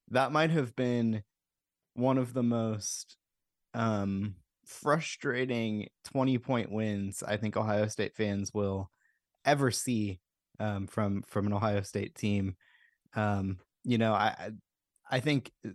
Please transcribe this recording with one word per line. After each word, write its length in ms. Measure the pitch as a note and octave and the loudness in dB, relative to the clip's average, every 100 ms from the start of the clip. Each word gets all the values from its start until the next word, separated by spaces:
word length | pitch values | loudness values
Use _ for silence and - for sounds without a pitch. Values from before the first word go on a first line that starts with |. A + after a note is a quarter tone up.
| - | -2
that 200 | A#2+ C3 | 0 2
might 200 | D3+ D#3+ | 2 4
have 260 | E3 B2 A#2+ | 2 0 0
been 480 | B2 A#2+ A#2 G#2+ - _ _ _ _ _ _ | 0 2 2 0 -4 _ _ _ _ _ _
one 240 | - B2+ C3 | -2 2 2
of 160 | B2 | 0
the 100 | B2+ | 0
most, 720 | A#2+ A#2 A2+ G#2+ - - - - _ _ _ _ _ | 0 2 0 -2 -6 -10 -12 -20 _ _ _ _ _
um, 640 | A#2 A2+ G#2 G2 G2 G#2 F#2 _ _ - | -2 0 2 0 -2 -2 -6 _ _ -20
frustrating 1200 | - D3 D#3 D3+ - C#3+ B2 B2+ A#2+ A2+ G#2+ - _ | -6 0 0 0 -6 -4 -2 0 0 0 -2 -6 _
twenty 320 | - C#3 C3 B2+ | -6 -2 2 2
point 340 | - B2 - | 2 -2 0
wins 540 | G#2+ A2 G2+ G2 - - | -2 -2 -2 -4 -6 -4
I 120 | G#2+ | -2
think 180 | G#2+ G#2 | 0 0
Ohio 320 | A2 G#2 G#2+ | 2 2 2
State 260 | - G#2 | 0 -4
fans 380 | - G#2+ G2+ G2 | -2 0 0 -2
will 380 | G#2+ G2 F#2+ F#2+ _ _ _ _ _ - | -2 0 -2 -6 _ _ _ _ _ 2
ever 240 | D3 C3 | 4 2
see, 500 | A2+ - A#2 G#2 F#2+ _ _ _ - | 0 0 0 -2 -6 _ _ _ -6
um, 260 | G#2+ G2+ G2 | -4 -4 -4
from, 360 | - G2+ G2 | -2 0 0
from 240 | - G#2 G2+ | -2 -2 0
an 80 | |
Ohio 260 | G2+ A2 G2+ | 2 2 0
State 340 | G2 G#2 - | -2 -4 -6
team. 420 | - G#2+ G2+ G2 F#2+ _ _ _ _ _ A2+ | -4 0 0 0 -4 _ _ _ _ _ -2
Um, 420 | G#2 G2+ G2 F#2+ - _ | 0 0 -2 -4 -10 _
you 140 | - A#2 | 0 2
know, 160 | A2+ | 4
I, 220 | G#2 G#2+ - | 4 2 0
I, 120 | F#2+ G#2+ - _ _ _ - | -6 -12 -18 _ _ _ -6
I 100 | C3 | -2
think 300 | D3 C#3+ - - A2 | 0 0 -2 -10 -12